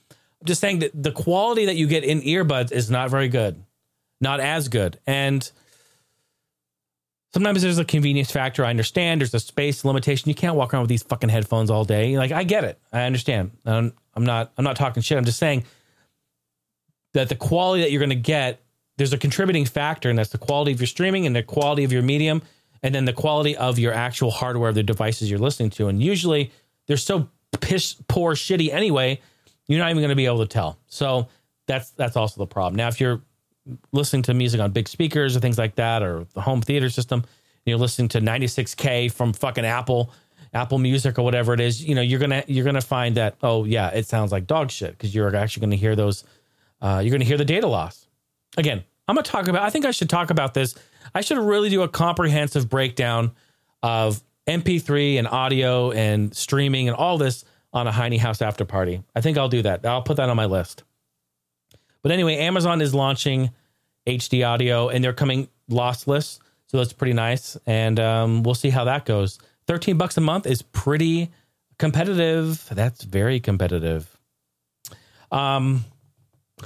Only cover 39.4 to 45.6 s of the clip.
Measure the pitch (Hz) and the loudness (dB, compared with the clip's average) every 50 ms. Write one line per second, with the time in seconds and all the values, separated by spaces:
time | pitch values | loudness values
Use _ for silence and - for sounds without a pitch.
39.4 | - 131 120 127 117 113 117 123 120 131 127 120 120 120 - _ _ _ _ _ | -4 -4 -2 -2 -2 0 -2 -2 0 0 0 0 0 -2 -6 _ _ _ _ _
40.4 | 143 - - 117 123 120 135 131 127 127 135 135 123 135 117 127 120 120 123 123 | -14 -8 -6 -4 -2 -2 0 0 2 2 2 2 0 0 0 0 2 2 2 2
41.4 | 117 120 120 120 120 120 117 117 160 151 143 127 123 123 131 127 143 139 135 139 | 2 2 2 2 2 0 -2 -2 -2 -2 0 0 2 0 0 0 0 0 0 -2
42.4 | 135 - 135 131 123 139 139 135 123 - 139 127 123 120 113 120 110 104 - _ | -2 -2 -2 0 0 0 0 -2 -2 -2 -2 0 0 0 0 0 0 0 -2 _
43.4 | - 120 113 110 107 107 113 110 95 85 95 113 110 - 117 110 107 95 101 95 | 0 0 0 0 0 0 0 0 0 0 -2 -4 -2 -2 0 0 0 0 -2 -2
44.4 | 90 - 156 160 147 127 - - 98 82 - - - 101 98 107 104 101 101 101 | -2 0 0 0 -2 -2 -6 -8 -10 -10 -8 -6 -6 -4 -2 0 0 0 0 0
45.4 | 104 104 - - | -2 -2 -2 -2